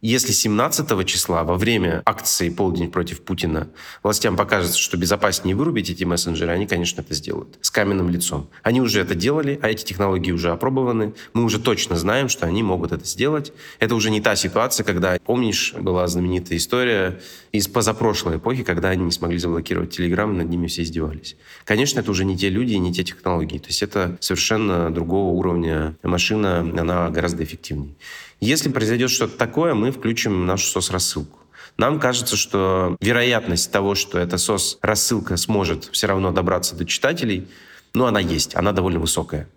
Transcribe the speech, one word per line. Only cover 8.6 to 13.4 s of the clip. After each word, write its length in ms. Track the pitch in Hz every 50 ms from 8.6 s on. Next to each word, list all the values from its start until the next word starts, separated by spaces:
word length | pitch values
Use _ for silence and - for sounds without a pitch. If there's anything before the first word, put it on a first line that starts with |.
| _
Они 180 | - 117 127
уже 180 | 131 113 95 104
это 140 | 92 87 101
делали, 460 | 87 87 120 147 156 151 139 143 143
а 80 | - 110
эти 160 | 110 107 -
технологии 460 | - 92 90 101 98 95 92 85 90
уже 180 | 87 85 87 87
опробованы. 640 | 82 82 - 127 131 131 131 123 120 113 110 104 - - - - _
Мы 100 | 117 120
уже 160 | 113 113 120
точно 380 | 117 131 113 92 - - 92 85
знаем, 320 | 80 95 110 131 139 127
что 180 | - - - 82
они 160 | 87 104 113
могут 300 | 101 90 90 - 78 -
это 120 | - -
сделать. 480 | - - - 117 143 156 151